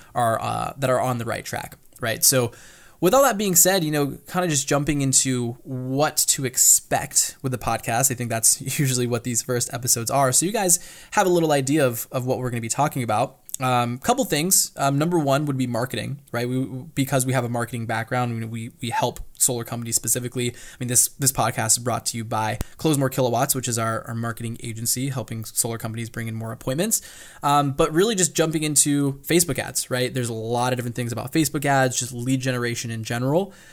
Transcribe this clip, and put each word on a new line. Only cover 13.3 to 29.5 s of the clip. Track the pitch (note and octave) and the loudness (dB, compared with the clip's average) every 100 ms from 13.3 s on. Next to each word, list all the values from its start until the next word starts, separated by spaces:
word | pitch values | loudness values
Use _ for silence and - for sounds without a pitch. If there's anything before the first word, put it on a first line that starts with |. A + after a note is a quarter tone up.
| - - - | -4 -12 -4
Um, | B2+ B2 A#2+ B2 | 0 2 0 0
couple | - B3+ | 0 2
things. | A#3 D3 F3 - - - | 2 0 2 2 2 0
Um, | C#3 C#3 | 0 2
number | D#3+ F3 | 2 2
one | C#3 C3+ | 4 2
would | D3 C3 | 2 0
be | B2 | 0
marketing, | A#2 B2+ A#2 A2+ C#3 - | -2 -2 -4 -6 -8 -6
right? | A#2 B2 | -4 -2
We, | B2+ C3+ B2+ - | -2 -2 -6 -6
because | - C3 C#3 B2+ | -4 0 0 0
we | |
have | B2+ | 0
a | A#2+ | -2
marketing | A#2+ A#2 A#2 A2+ | -2 -4 -6 -4
background, | A2+ A2+ B2+ A#2+ A2+ | -4 -2 -2 -2 -4
we, | A2+ | -6
we, | A#2 A2+ - | -8 -10 -8
we | A#2 | -6
help | A2+ A#2+ - - - | -2 -2 -2 -10 0
solar | - A#2+ | 0 0
companies | A#2 A#2+ A#2 | -4 -8 -4
specifically. | - A2+ B2+ A#2+ B2+ A#2+ | -2 0 -2 -2 -2 -4
I | - - - | -4 -12 -8
mean, | B2 | -2
this, | B2 - | 2 2
this | - C3+ | 2 0
podcast | - B2+ A#2 A2+ B2 | 2 0 0 0 0
is | |
brought | A#2+ A2 - | 0 -4 -4
to | A#2 | -6
you | |
by | A2+ A2+ A2 A2 - - | -4 -2 -2 -2 -6 -2
Close | D#3+ C#3+ | 2 2
More | C3+ | 2
Kilowatts, | C#3 B2 A#2 C#3 | 2 2 2 0
which | C3 B2 | -2 -2
is | A2+ | -2
our, | A2+ A2+ - | -2 -4 -6
our | |
marketing | A#2 A#2 A2+ A#2 A#2 | -6 -6 -6 -8 -8
agency, | A#2+ A2 A#2 B2 C#3 | -10 -6 -4 -2 -2
helping | C3 A2 A2+ | -4 -6 -8
solar | A2 - A#2 A2+ | -6 -4 -2 -4
companies | A2+ A2+ A2+ | -6 -6 -8
bring | - A2+ | -8 -8
in | |
more | A2 A2 | -6 -8
appointments. | A#2 - C#3 G#3 - - - - - | -8 -4 -2 0 -2 -4 -18 -20 -4
Um, | D3 C#3+ C#3+ | 2 4 4
but | C3+ D#3+ | 2 2
really | D#3 G#3+ | 4 2
just | G3+ E3 | 4 2
jumping | - D#3+ D#3+ | 2 0 0
into | D#3 C#3+ D3 C#3+ C#3 C#3 | 0 2 2 2 0 -2
Facebook | - E3 F3 | 0 2 2